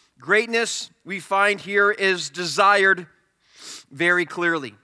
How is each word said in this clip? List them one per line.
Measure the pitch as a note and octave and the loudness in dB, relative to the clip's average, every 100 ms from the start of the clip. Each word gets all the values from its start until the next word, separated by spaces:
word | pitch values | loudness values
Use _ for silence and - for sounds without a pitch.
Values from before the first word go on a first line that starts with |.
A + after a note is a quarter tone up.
| _ _ | _ _
Greatness, | C3 G#3 A#3 A#3 A3+ - - _ | 0 0 2 0 -2 -6 -12 _
we | - F#3+ | -12 -12
find | - G3 G3+ G3+ | -2 2 2 0
here, | D3+ G3+ G3+ | -2 2 2
is | G#3+ G3 F3+ D3 | 2 0 0 -4
desired | D3 F3 D3 G3 G3+ F#3+ F#3 F3 _ _ _ _ _ - - - | -8 -6 2 4 4 4 2 -4 _ _ _ _ _ -20 -20 -16
very | C3+ F3 F3+ E3+ | -4 0 0 -2
clearly. | - F3 E3 B2+ G2+ | -4 -2 -2 -6 -16